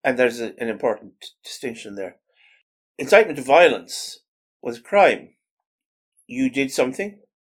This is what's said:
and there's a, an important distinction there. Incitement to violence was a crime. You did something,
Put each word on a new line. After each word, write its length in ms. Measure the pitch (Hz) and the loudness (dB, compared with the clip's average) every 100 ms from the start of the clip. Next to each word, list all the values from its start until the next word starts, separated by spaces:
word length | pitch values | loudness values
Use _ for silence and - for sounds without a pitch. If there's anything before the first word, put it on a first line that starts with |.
and 140 | 135 123 | -4 0
there's 220 | 123 117 | 0 0
a, 140 | 113 - | -10 -8
an 100 | 117 | -8
important 440 | 104 123 104 98 _ - _ | -4 -4 -4 -10 _ -20 _
distinction 520 | - - 127 110 107 98 | -20 -12 -12 -12 -14 -12
there. 220 | 90 - _ _ _ _ _ _ _ - | -14 -14 _ _ _ _ _ _ _ -10
Incitement 400 | 131 202 220 143 | 4 4 4 -2
to 60 | |
violence 760 | 127 151 170 104 87 - - - _ _ _ _ | 2 6 6 2 -8 -14 -14 -18 _ _ _ _
was 160 | 123 117 | -12 -12
a 40 | |
crime. 540 | - 202 170 95 - _ _ _ _ _ _ _ _ _ - | -2 4 4 4 -8 _ _ _ _ _ _ _ _ _ -12
You 240 | 123 131 | -4 -2
did 220 | 131 135 | 0 -2
something, 480 | - 127 131 208 - _ _ _ | 0 -2 -2 -10 -10 _ _ _